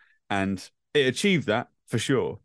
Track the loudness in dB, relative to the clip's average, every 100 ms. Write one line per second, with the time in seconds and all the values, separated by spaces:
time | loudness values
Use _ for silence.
0 | _ _ -6 -4 -2 -4 -10 _ _ 2
1 | 2 2 2 2 2 -2 -4 _ -6 -4
2 | 0 0 0 -4